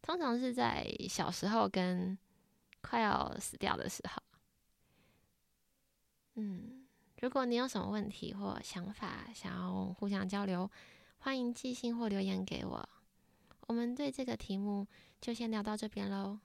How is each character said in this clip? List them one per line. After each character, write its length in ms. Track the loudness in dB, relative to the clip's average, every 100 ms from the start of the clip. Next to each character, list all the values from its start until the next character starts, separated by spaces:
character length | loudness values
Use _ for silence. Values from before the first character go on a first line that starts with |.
通 180 | 0 2
常 200 | 4 2
是 140 | 2
在 320 | 4 4 4 -2 -4 -4
小 220 | 0 0
时 160 | 0 2
候 200 | 4 4
跟 500 | 4 2 2 0 -2 _ _ _ _ _ -16
快 200 | 0 4
要 340 | 6 4 2 -2
死 180 | -6 0
掉 180 | 0
的 140 | 2 0
时 120 | -4 -6
候。 140 | -8 _ -20 _ _ _ _ _ _ _ _ _ _ _ _ _ _ _ _ _ _ _
嗯， 500 | -4 -2 -4 -8 -14 -20 _ _ -4
如 80 | 2
果 160 | 2
你 100 | 4
有 100 | 4 2
什 120 | 0
么 100 | 0
问 180 | 0 -2
题 240 | -6 -8
或 260 | -4 -4 -4
想 320 | -6 -6 -6
法， 360 | -6 -6 -6 -10
想 200 | -10 -6
要 320 | -4 -2 0 -2
互 140 | -2 0
相 200 | 0 0
交 180 | 0
流， 240 | 0 0 -2 -6 -20 -20 -20 _
欢 180 | -2 0
迎 160 | 0
寄 200 | -2 -4
信 240 | -2 -2 2
或 120 | 2
留 100 | 2
言 240 | 2 0
给 220 | 0 -2
我。 240 | -2 -4 -6 -14 _ _ _ _ _ -14 -2
我 60 |
们 220 | 0 0
对 160 | 0 -2
这 120 | 0
个 140 | -4 -4
题 200 | -2 0
目 280 | 0 0 -4 -10 -20 _
就 140 | -4
先 160 | -2 0
聊 140 | 0
到 120 | 0
这 140 | -2 -2
边 200 | -2 -2
咯。 300 | -2 -4 -6